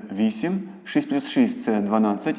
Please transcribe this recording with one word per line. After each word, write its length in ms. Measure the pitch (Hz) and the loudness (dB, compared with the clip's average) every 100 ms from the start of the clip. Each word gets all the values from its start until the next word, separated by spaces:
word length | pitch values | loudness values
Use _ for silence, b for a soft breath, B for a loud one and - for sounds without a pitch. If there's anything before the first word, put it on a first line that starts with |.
| - 98 | -10 0
вісім. 460 | 110 107 165 190 - - | 0 2 -2 -2 -4 -12
Шість 240 | - 151 143 | -2 -2 0
плюс 200 | 143 135 | -2 0
шість — 340 | - 113 - | 2 2 2
це 160 | - 107 | 0 0
дванадцять. 560 | 101 110 107 156 160 | 2 2 2 2 -2